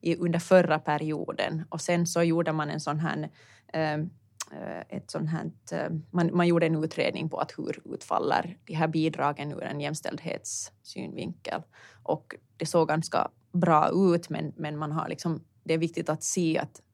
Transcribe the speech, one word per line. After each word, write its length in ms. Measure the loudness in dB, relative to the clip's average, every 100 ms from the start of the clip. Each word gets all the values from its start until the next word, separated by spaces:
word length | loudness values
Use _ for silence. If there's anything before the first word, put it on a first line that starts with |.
i, 140 | 0 0
under 240 | 2 0
förra 400 | 6 6 8 2
perioden. 840 | 0 -2 0 -4 -4 -2 -2 -2 -6
Och 120 | -8
sen 260 | 0 2 2
så 160 | 2
gjorde 280 | 4 4 2
man 160 | 0 -2
en 100 | -4
sån 200 | -2 -2
här, 300 | -2 -2 -6 -10 -20 -20 _
ehm, 360 | -2 0 0 -4 -8 _ _ -14
eh, 460 | -12 -10 -10 -10 -12
ett 140 | -8
sånt 180 | -6 -4
här, 220 | -4 -6 -12 -8
eh, 200 | -6 -4 -6 -4
man, 180 | 0 2
man 140 | 4 4
gjorde 180 | 6 4
en 180 | 2
utredning 460 | -2 0 -2 0 -4
på 80 | -4
att 140 | -6 -4
hur 220 | -6 -6 -8
utfaller 640 | -12 -2 0 2 0 -2 -10 -8
de 80 |
här 140 | -2 0
bidragen 640 | 2 0 0 -2 -2 -8
ur 120 | -8
en 160 | -8 -6
jämställdhetssynvinkel. 1800 | -6 -6 -8 -8 -8 -8 -8 -10 -10 _ -16 -10 -10 -8 -8 -8 -8 -8 -10 -20 -20 -16
Och 320 | -4 -4 _ -20 _ _
det 80 | 0
såg 220 | 2 4
ganska 400 | 2 0 -2 -2 _ _
bra 380 | 2 6 8 6 6 4 4
ut, 140 | 0
men, 240 | -6 -6 -6
men 200 | -8 -6
man 140 | -4
har 160 | -4 -4
liksom, 340 | -4 -2 -4 -6 _
det 100 | -2
är 40 | 0
viktigt 320 | 0 -2 -2
att 140 | -2
se 340 | -2 0 2 2
att 220 | -2 -8 _